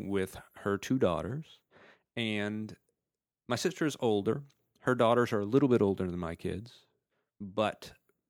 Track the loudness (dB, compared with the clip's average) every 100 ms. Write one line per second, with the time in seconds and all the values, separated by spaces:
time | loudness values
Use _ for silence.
0 | -2 -2 -2 -6 -20 -6 -2 -2 0 2
1 | 2 2 -4 -8 -10 -20 _ -20 -20 _
2 | _ -6 -4 -2 -4 -6 -8 -14 _ _
3 | _ _ _ _ -4 -2 -2 0 -2 0
4 | 2 2 2 -2 -4 _ _ _ -2 4
5 | 4 4 2 0 2 4 4 4 4 2
6 | -2 -4 -6 -6 -6 -6 -10 -20 _ _
7 | _ _ _ -16 -8 -2 -2 -2 -16 -20
8 | _ _